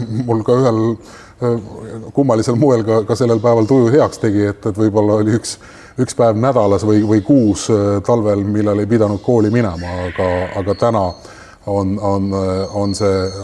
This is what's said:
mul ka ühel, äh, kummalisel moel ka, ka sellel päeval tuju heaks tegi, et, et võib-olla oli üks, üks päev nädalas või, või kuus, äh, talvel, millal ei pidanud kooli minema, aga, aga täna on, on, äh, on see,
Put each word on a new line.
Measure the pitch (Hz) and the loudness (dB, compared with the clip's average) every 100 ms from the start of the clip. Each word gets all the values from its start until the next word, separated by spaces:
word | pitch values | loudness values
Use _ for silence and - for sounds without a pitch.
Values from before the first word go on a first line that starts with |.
| 113 113 123 | -4 -4 -2
mul | 113 107 | -2 0
ka | 123 | 2
ühel, | 131 113 110 113 - - - - | 2 0 0 -4 -10 -20 -20 -6
äh, | 123 117 104 - - 113 110 | -4 -4 -6 -16 -16 -16 -6
kummalisel | - 139 113 110 117 | 0 2 2 0 2
moel | 147 120 110 | 4 2 2
ka, | 113 101 | 0 0
ka | 117 | 0
sellel | 123 113 | 2 2
päeval | 117 117 107 | 2 2 4
tuju | 135 120 143 | 4 4 4
heaks | - - | 2 0
tegi, | 117 101 104 | -2 0 0
et, | 101 113 | -2 -6
et | 101 | 0
võib-olla | 110 104 104 107 | 0 2 2 2
oli | 107 110 | 2 0
üks, | - - - - - - | -4 -12 -18 -20 -14 -6
üks | 127 - | -4 0
päev | 117 107 | 2 2
nädalas | 123 123 104 98 107 | 0 2 2 2 2
või, | 107 107 | 2 2
või | 110 | 0
kuus, | 95 143 110 92 - | 2 4 4 0 0
äh, | 110 101 101 98 | 0 0 0 0
talvel, | 120 104 101 101 | 0 0 0 0
millal | 104 104 104 | -2 0 0
ei | 104 | 0
pidanud | 117 107 101 | 0 0 0
kooli | - 120 107 | 0 2 2
minema, | 117 113 85 87 90 90 | 0 -2 -4 -8 -8 -8
aga, | - 92 90 90 98 | -4 -2 -2 -4 -6
aga | 98 98 | -6 -2
täna | 120 113 92 87 - - - - - | 0 0 -2 -6 -16 -20 -20 -16 -6
on, | 101 98 98 | -2 -2 -2
on, | 101 98 98 | -2 -2 -2
äh, | 98 95 92 98 104 | -2 -2 -4 -4 -4
on | 101 95 | -4 -2
see, | 104 95 95 95 | 0 0 -2 -6